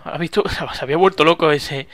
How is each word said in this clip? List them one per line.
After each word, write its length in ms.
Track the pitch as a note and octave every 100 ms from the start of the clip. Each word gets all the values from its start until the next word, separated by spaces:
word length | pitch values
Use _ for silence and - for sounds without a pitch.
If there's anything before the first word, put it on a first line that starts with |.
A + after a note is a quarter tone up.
¿Has 160 | - D3+
visto? 240 | E3+ G#3 F#3+
<laughs> 260 | - D3
Se 100 | -
había 120 | C3 D#3
vuelto 280 | F#3+ F#3+
loco 280 | E3 E3+ D#3+
ese, 340 | D3 - C#3 C#3